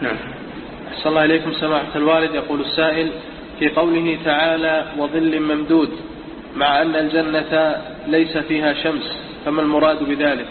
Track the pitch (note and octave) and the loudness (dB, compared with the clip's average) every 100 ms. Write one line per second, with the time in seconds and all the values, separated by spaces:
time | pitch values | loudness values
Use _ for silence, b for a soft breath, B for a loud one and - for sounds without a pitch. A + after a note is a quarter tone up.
0 | B2+ F#2 - - - - - - - - | -4 -4 -8 -12 -12 -12 -14 -14 -12 -4
1 | D#3 D#3 D3+ D#3+ D#3+ D3+ D#3 D3 - D3+ | 0 4 4 4 0 -2 0 0 -2 0
2 | D3+ D#3+ D#3+ D3 C3+ C#3+ C#3 D#3+ D#3+ D#3 | 4 4 2 -2 -4 -4 -2 0 2 2
3 | D#3+ - - - - - D3+ D#3 E3+ E3 | -2 -4 -12 -14 -16 -2 0 2 2 2
4 | E3 D#3+ D#3+ D3 E3 D#3+ D#3+ D#3+ D#3 D3 | 2 0 0 2 2 2 2 0 -2 -4
5 | C#3+ D#3+ D#3+ D#3 D3+ D3+ D3+ D#3+ C#3+ - | -2 0 0 2 0 0 2 4 4 -2
6 | - - - - - C3+ C#3+ C#3+ E3 D#3 | -12 -14 -14 -16 -12 0 2 4 2 2
7 | D3+ E3 D#3+ D#3 D3+ D#3+ D#3 C#3+ - - | 2 0 0 -2 0 2 2 0 -6 -10
8 | D3 D#3+ D#3+ D#3 D3 D#3 D3+ C#3+ D#3+ D3 | 0 2 2 0 -2 0 0 0 -2 -2
9 | - - - - D3+ D#3 D3+ D3+ D#3 D3+ | -6 -10 -12 -8 -2 0 2 4 4 4
10 | C#3+ C#3+ D3 B2+ A#2 | 0 0 0 0 -6